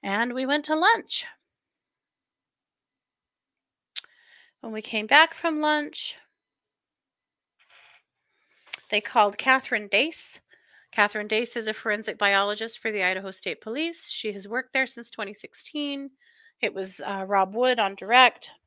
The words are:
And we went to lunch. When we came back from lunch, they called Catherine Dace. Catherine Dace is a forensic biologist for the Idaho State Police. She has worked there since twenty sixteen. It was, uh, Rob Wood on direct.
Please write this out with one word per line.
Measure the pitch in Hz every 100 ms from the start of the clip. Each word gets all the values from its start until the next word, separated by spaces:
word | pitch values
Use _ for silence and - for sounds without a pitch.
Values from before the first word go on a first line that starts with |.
And | 196 202 240
we | 247 262
went | 294 294
to | 311
lunch. | 370 453 - - - - _ _ _ _ _ _ _ _ _ _ _ _ _ _ _ _ _ _ _ _ _ _ _ _ _ - - _ _ - _ _
When | 240
we | 214
came | 214 220 214
back | 285 330
from | - 339 311
lunch, | 302 302 294 - - - _ _ _ _ _ _ _ _ _ _ _ _ _ _ _ - - _ _ _ _ _ _ _ _ - _
they | 208
called | - 247 208 202
Catherine | 262 262 - 226 202
Dace. | 202 302 - - - _ _ _ _ _
Catherine | - 208 214 208
Dace | 220 240
is | 240 220
a |
forensic | 214 226 208 220 208
biologist | 202 196 202 208 226 -
for | 226
the | 208
Idaho | 185 190 196
State | 185 196 151
Police. | - 247 330 330 -
She | - 220
has | 202 196
worked | 233 254
there | 262 254
since | 233 233
twenty | - 202
sixteen. | 208 - - - 302 285 277 277 262 _ _ _ _
It | 226
was, | 190 190 - -
uh, | 196 190
Rob | 202 190
Wood | 214 254 240
on | 202
direct. | 196 190 247 254 - - -